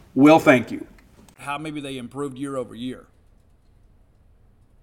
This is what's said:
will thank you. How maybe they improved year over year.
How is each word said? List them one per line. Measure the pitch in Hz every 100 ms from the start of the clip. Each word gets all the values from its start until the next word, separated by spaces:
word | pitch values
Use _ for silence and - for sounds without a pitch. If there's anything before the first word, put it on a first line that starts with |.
| - -
will | 143 160
thank | 160 127 117
you. | 101 - - _ _ - -
How | 143 143
maybe | 156 151
they | 139 135
improved | 120 135 143 123
year | 139 135
over | 113
year. | 110 127 113 - _ _ _ _ _ _ _ _ _ _ _ _ _ _ _ _ _